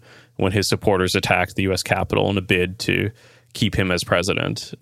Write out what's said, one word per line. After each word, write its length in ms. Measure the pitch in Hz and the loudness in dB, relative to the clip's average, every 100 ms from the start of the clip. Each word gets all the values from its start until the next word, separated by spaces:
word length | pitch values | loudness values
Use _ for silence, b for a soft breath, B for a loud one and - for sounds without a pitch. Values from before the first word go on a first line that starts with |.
| b b b - | b b b -2
when 160 | 95 | 0
his 120 | 101 92 | 2 0
supporters 480 | 110 - 95 92 | 0 2 2 2
attacked 420 | 98 - 92 90 - | 0 2 2 2 0
the 80 | |
U 100 | 95 | 0
S 100 | 92 | 0
Capitol 460 | - 95 92 104 98 | -2 -4 0 0 2
in 80 | 101 | 0
a 40 | |
bid 380 | 92 92 90 101 | 2 2 2 -2
to 320 | - 92 101 b b b b | -2 0 -2 b b b b
keep 240 | - 107 - | -4 -2 0
him 160 | 95 | 0
as 140 | 87 - | 0 -2
president. 680 | 92 92 - - 110 - - | -2 -2 -2 -2 -4 -10 -14